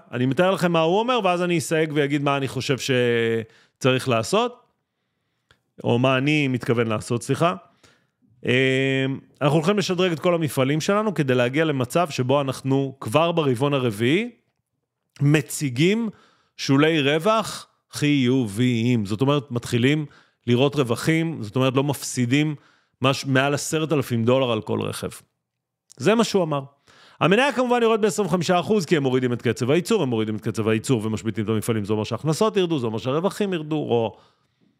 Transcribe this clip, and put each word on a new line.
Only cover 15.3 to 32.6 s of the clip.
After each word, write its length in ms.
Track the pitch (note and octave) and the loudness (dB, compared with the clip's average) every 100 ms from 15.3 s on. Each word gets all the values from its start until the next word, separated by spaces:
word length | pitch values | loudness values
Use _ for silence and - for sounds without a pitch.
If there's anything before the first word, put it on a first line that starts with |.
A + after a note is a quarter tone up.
| D3+ - - D3 B2 E3+ A3 A3+ - _ _ _ - | 2 2 -6 -6 0 2 2 -4 -10 _ _ _ -12
שולי 440 | - C#3 D#3 E3 | 0 2 4 2
רווח 680 | C3+ D#3+ F#3 A3 F#3 - - _ _ | 2 0 2 0 0 -8 -16 _ _
חיוביים." 1160 | - D3 C#3+ B2 C3 A2 G2+ B2 A#2 A#2+ A#2+ G2 | -4 0 2 2 2 0 0 0 2 0 0 -2
זאת 140 | G#2 | -2
אומרת, 300 | C3+ D3 - | 0 0 -2
מתחילים 560 | A#2+ - B2 B2+ D3+ C#3+ - _ _ - | -8 -4 0 2 0 -4 -14 _ _ 0
לראות 300 | A#2+ C#3+ C#3+ | 2 2 2
רווחים, 680 | A#2+ A2+ D#3+ D#3+ E3 C3 | -2 0 0 0 -2 -6
זאת 140 | G#2 B2+ | -6 -2
אומרת, 200 | C3 C3 | 0 2
לא 80 | |
מפסידים 680 | C#3+ C3+ - B2+ A#2+ C#3 D#3 C#3+ _ _ _ - | 0 -4 -6 -4 0 2 0 -4 _ _ _ -2
מש-, 240 | C3 C3+ C#3 | 0 0 0
מעל 280 | C3 C#3+ | 2 2
עשרת 380 | C#3+ - D#3 D#3 | 0 -2 -4 -2
אלפים 320 | D#3 A#2+ A#2+ | -2 0 0
דולר 260 | A2+ C3 B2+ | 2 2 2
על 80 | A2 | -2
כל 200 | - G#2+ | -4 -4
רכב. 280 | G#2 G2+ F#2 - _ _ _ _ _ _ _ - | -4 -6 -10 -12 _ _ _ _ _ _ _ -4
זה 180 | C#3 | 0
מה 100 | A#3 | 2
שהוא 180 | A3 G3 | 2 0
אמר. 180 | D#3+ C#3+ C3+ _ _ - - - | 0 -4 -6 _ _ -20 -20 0
המניה 320 | D#3 G#3 C#4 | 2 4 2
כמובן 300 | A#3 B3 A#3+ | 2 0 2
יורד 180 | A3+ A3+ | 2 2
בעשרים 280 | G#3 G#3 F#3+ | 0 0 -2
וחמישה 320 | F3+ D#3+ F3+ | 0 2 0
אחוז, 260 | E3 G#3+ D#3+ | 2 0 2
כי 100 | E3 | 0
הם 60 | |
מורידים 300 | C3+ B2+ B2+ | 2 2 0
את 100 | A#2+ | -2
קצב 280 | B2 A2 B2 | -2 -2 2
הייצור, 320 | E3 - A3+ | 0 2 0
הם 60 | C3+ | 2
מורידים 280 | A2 A2 G#2+ | 0 -2 -4
את 40 | |
קצב 280 | A#2+ A2 G#2+ | -6 -2 0
הייצור 380 | A2 - B2 A2 | 0 0 0 0
ומשביתים 380 | A2 A2 G#2 | -4 -4 -4
את 40 | G#2 | -2
המפעלים, 360 | A2 A2+ A2 | -2 -2 -4
זה 80 | G2 | -2
אומר 120 | G#2+ | -4
שההכנסות 520 | G#2 A#2 D3+ D3+ A3 | -2 -4 -4 0 0
ירדו, 220 | F#3+ | 2